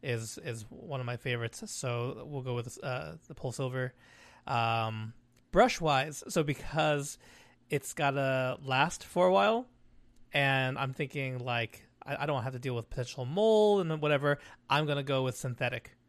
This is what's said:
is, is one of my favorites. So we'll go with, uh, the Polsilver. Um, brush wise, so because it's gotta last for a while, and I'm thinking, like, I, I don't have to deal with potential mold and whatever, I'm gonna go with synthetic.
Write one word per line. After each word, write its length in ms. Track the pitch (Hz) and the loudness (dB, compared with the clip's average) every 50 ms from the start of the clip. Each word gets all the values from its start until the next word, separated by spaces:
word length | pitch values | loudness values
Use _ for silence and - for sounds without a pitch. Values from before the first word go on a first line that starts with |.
| - | -2
is, 360 | 143 120 113 113 110 - - | -2 -4 -2 -4 -8 -10 -10
is 260 | - - 117 113 107 - | -8 -8 -8 -8 -10 -14
one 300 | - - - 185 143 131 | -16 -16 -10 -8 -6 -6
of 60 | 127 | -4
my 100 | 120 123 117 | -6 -6 -6
favorites. 440 | - 131 123 120 117 113 - - - | -4 -4 -2 -2 -2 -6 -6 -8 -12
So 580 | 208 - - - 131 120 120 117 127 131 110 123 | -12 -10 -6 -4 -4 -2 -2 -4 -4 -6 -8 -10
we'll 160 | 139 147 139 127 | -10 -8 -8 -6
go 120 | 131 123 | -4 -4
with, 240 | 120 117 123 - - - | -4 -4 -6 -10 -8 -6
uh, 300 | 139 127 127 156 156 165 160 _ _ | -6 -6 -4 -6 -10 -12 -14 _ _
the 60 | - | -16
Polsilver. 560 | - - 131 113 - 135 127 123 131 127 123 - _ - - - - - - - - _ | -8 -8 -8 -6 -4 -6 -4 -2 -4 -4 -4 -6 _ -20 -20 -20 -20 -20 -20 -20 -18 _
Um, 680 | - 135 120 117 113 113 113 113 113 113 110 110 110 113 - _ _ _ _ _ _ - | -2 0 0 2 2 2 0 0 -2 -2 -4 -8 -8 -10 -14 _ _ _ _ _ _ 4
brush 280 | 175 233 262 - - | 6 6 6 4 0
wise, 420 | 170 156 143 131 135 156 143 - - - | 2 2 4 4 2 0 -4 -10 -10 -2
so 140 | - 175 156 | 0 0 0
because 760 | 143 143 - - - - 160 156 151 147 147 139 147 - - - - - - - - _ _ _ _ | 0 -2 -4 -4 -4 0 2 2 2 2 0 -2 -6 -10 -14 -18 -20 -20 -20 -20 -20 _ _ _ _
it's 220 | - 139 - - - | -4 -4 -4 -4 -4
gotta 680 | - 151 139 135 143 135 135 131 131 127 127 135 - 143 | 0 0 0 2 2 0 0 2 0 0 -2 -2 -6 -4
last 400 | 135 131 131 143 170 - - - | -2 2 2 2 2 2 -8 -14
for 220 | - - 175 180 | -4 2 4 4
a 60 | 185 185 | 6 6
while, 340 | 196 196 208 226 240 254 - _ _ - - - - - - _ - - _ - | 6 6 6 4 2 0 -6 _ _ -20 -20 -20 -20 -20 -20 _ -20 -20 _ 0
and 460 | 143 139 135 135 135 131 131 131 127 | 2 4 4 4 4 2 0 0 -2
I'm 140 | 135 131 131 | -4 -4 -2
thinking, 460 | - 156 127 - 147 135 131 127 123 | -4 -6 -4 -2 -4 -4 -4 -4 -4
like, 480 | 120 127 123 117 117 110 - - - _ _ _ - | -4 -2 0 0 0 -2 -6 -16 -20 _ _ _ -8
I, 180 | - 143 - 139 | -8 -4 -4 -2
I 40 | |
don't 160 | 147 147 131 113 | 0 0 0 -2
have 100 | 135 131 | -4 -6
to 40 | 123 | -4
deal 160 | 127 135 123 | -4 -2 -4
with 140 | 120 113 _ | -4 -4 _
potential 340 | - - 123 - - - 127 | -6 -6 -6 -6 -4 -6 -6
mold 600 | 123 151 190 214 220 220 214 214 208 208 202 185 | -2 0 4 4 6 8 8 8 6 6 4 4
and 140 | 165 160 156 | 0 -2 0
whatever, 380 | 151 151 147 139 139 147 143 143 - - - - _ _ | 2 4 4 4 4 2 2 2 -2 -18 -20 -20 _ _
I'm 180 | 135 143 156 | 2 2 4
gonna 160 | 147 147 143 139 | 2 0 -2 0
go 200 | 139 139 131 131 | 0 0 2 2
with 140 | 127 120 | 0 -2
synthetic. 600 | - - 131 120 - 135 123 123 117 - - - _ _ | -4 -6 -6 -4 -2 -2 -4 -4 -6 -10 -14 -20 _ _